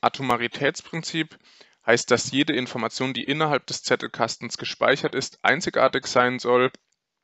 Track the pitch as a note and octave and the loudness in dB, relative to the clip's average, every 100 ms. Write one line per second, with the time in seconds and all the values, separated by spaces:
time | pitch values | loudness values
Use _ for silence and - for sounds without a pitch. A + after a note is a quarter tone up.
0 | A#2 - C3 A#2+ A#2+ - C#3 - - E3 | 0 0 -2 -2 -2 -2 -2 -2 -8 -10
1 | D#3+ E3 D#3 - _ - _ _ - A#2 | -6 -6 -6 -10 _ -20 _ _ 2 2
2 | - A#2 - C3 D3+ B2 B2+ B2+ A2+ - | 4 2 2 0 0 0 -2 -4 -4 -2
3 | C3 B2 B2+ D3+ D#3 C#3 - - - B2 | -4 -2 -4 -2 0 0 -2 -6 -2 -2
4 | B2 - A#2 - A#2+ - A#2+ - A2+ C#3 | -2 -2 -2 -4 -10 -8 -10 0 2 2
5 | D#3 C3 - - G2 C#3 - - B2+ C3+ | 0 -4 -6 -2 -2 0 -2 2 2 2
6 | - B2+ B2 B2 A#2+ B2 B2+ - _ _ | 0 2 2 2 2 4 4 -2 _ _
7 | _ _ | _ _